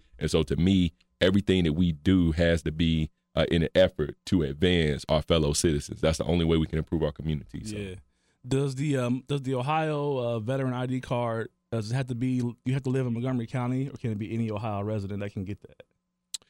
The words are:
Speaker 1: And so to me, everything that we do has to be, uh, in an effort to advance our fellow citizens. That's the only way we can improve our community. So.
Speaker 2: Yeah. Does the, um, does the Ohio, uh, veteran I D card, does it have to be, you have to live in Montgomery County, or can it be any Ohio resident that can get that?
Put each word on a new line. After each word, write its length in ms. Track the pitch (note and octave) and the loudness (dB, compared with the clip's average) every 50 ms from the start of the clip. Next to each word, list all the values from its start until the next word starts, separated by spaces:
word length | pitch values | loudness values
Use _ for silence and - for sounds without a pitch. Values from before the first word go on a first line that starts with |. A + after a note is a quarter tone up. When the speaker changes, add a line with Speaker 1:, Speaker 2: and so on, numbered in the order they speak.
| _ _ - - | _ _ -12 -6
Speaker 1:
And 100 | D#2+ D#2 | -4 0
so 140 | - D#2+ D2+ | 2 2 2
to 120 | - - | 2 2
me, 380 | C#2+ E2 F#2+ G2 F#2 F2+ E2 - _ _ _ _ _ | 2 4 4 6 4 4 2 0 _ _ _ _ _
everything 420 | - F#2 F#2+ G2+ G2 - F#2+ F#2 F2 | 2 4 4 4 4 4 4 4 4
that 100 | D#2+ D2 | 2 2
we 180 | E2 F#2 F2 | 2 2 2
do 420 | D#2+ C#2+ - F#2+ F#2+ F#2 F2 E2 D#2 | 0 0 2 4 4 6 4 4 2
has 280 | D#2+ E2+ E2+ E2+ E2 - | 2 2 2 2 2 0
to 80 | D#2 | -4
be, 380 | D2+ D#2+ E2+ E2 D#2+ D#2+ D#2 D#2 - _ _ _ _ | -2 0 2 2 2 2 0 -2 -4 _ _ _ _
uh, 100 | - D#2 - | -2 0 2
in 140 | - E2+ D#2+ | 2 2 0
an 60 | - - | 2 6
effort 400 | F2+ F#2 F2+ - - D2+ C#2+ - - _ - | 6 6 6 4 0 -4 -4 -4 -10 _ 0
to 160 | G2 F2+ D#2 | 2 2 2
advance 640 | C2+ C#2+ D2 F2+ F2+ F2+ F2 D#2+ D2+ C#2+ C2 - - | 0 0 0 2 4 4 4 4 2 0 -2 0 0
our 120 | D#2 D2+ | 0 0
fellow 320 | - - E2+ E2 D2+ C#2+ D2 | 2 2 2 2 4 2 2
citizens. 480 | - - F2 D2+ C#2+ - - - - | 2 2 2 2 2 -2 -6 -8 -2
That's 180 | - D#2 D#2+ - | 0 0 0 0
the 60 | - | 0
only 200 | C#2+ E2+ F2 E2 | 0 2 2 4
way 120 | D#2+ E2 D#2+ | 4 4 2
we 100 | D#2+ - | 2 0
can 100 | - D#2+ | -2 -4
improve 260 | D#2 - - E2 D#2 | -2 -2 -2 -2 -2
our 80 | D2 | -2
community. 520 | - - C#2+ D#2 D#2 C#2+ A#1+ - - - - | -4 -4 -4 -4 -4 -4 -6 -10 -12 -12 -10
So. 120 | G#2+ G#2+ | -8 -8
Speaker 2:
Yeah. 200 | G#2 G2+ F#2+ F#2 F#2+ - _ _ _ _ _ _ _ _ B2+ | -8 -10 -10 -12 -14 -18 _ _ _ _ _ _ _ _ -2
Does 280 | C3+ C3+ C#3+ C#3 C3 | -2 0 0 -2 -4
the, 220 | C3 C#3+ D3+ C#3 C3 | -4 -2 -2 0 0
um, 260 | B2 A#2+ B2 C3 - - | 0 0 -2 -4 -4 -4
does 140 | C#3+ C#3+ | -6 -4
the 140 | C3+ B2+ C3 | -4 -4 -4
Ohio, 600 | B2 B2 C#3+ D#3 D#3+ D#3 D#3 D3+ D3 C#3+ D3 C#3 B2+ | -4 -2 -2 -2 -2 -2 -2 -4 -4 -4 -4 -4 -2
uh, 220 | A#2+ A#2 A#2 A2+ | -2 -2 -4 -4
veteran 320 | G#2+ A2+ C3+ C3+ C3+ C3 B2 | -4 -4 -4 -2 -2 -2 -4
I 120 | B2 B2+ | -4 -4
D 160 | B2+ C3 C3 | -4 -4 -6
card, 480 | B2 - C3+ A#2+ A#2+ A#2 A2+ A2+ A2 - - _ _ _ | -4 -4 -4 -4 -2 -2 -4 -4 -6 -8 -12 _ _ _
does 200 | - A2+ G#2+ G#2+ | -6 -6 -4 -2
it 40 | A#2 | -2
have 120 | C3+ C3+ B2 | -4 -2 -4
to 80 | B2+ | -4
be, 260 | A#2 C3 B2+ B2+ B2+ A#2+ A#2+ A2+ - _ | -4 -2 -2 0 0 -2 -2 -4 -6 _
you 100 | B2+ C3 | -2 -2
have 100 | C#3 C3 | -2 -2
to 60 | C3 | -2
live 160 | B2+ C3+ C3 | -2 0 0
in 80 | B2 A#2 | -2 -2
Montgomery 340 | A2+ A#2+ C3 C3 A#2+ A#2 - | -2 -2 -2 -2 -4 -4 -4
County, 420 | - C3 B2 B2 B2+ B2+ C3+ C#3+ | -4 -4 -4 -2 -2 -2 -4 -6
or 80 | - - | -8 -8
can 140 | - A#2 | -6 -4
it 80 | A2 G2+ | -4 -4
be 140 | A2 F2 A2+ | -6 -4 -4
any 160 | A2+ A#2 A2 | -4 -2 -2
Ohio 340 | G#2+ G2 A2 A2 G#2 G2+ G2+ | -4 -4 -4 -4 -4 -4 -4
resident 360 | G#2+ A2 G#2+ G2 F#2+ G#2 G2 | -4 -4 -4 -4 -6 -6 -6
that 140 | G2+ G2+ - | -8 -8 -6
can 100 | G#2 F#2+ | -8 -8
get 160 | F#2 G2+ - | -8 -8 -10
that? 220 | - - - _ - - _ _ _ _ _ _ _ _ - - - _ | -12 -20 -20 _ -20 -20 _ _ _ _ _ _ _ _ -14 -14 -14 _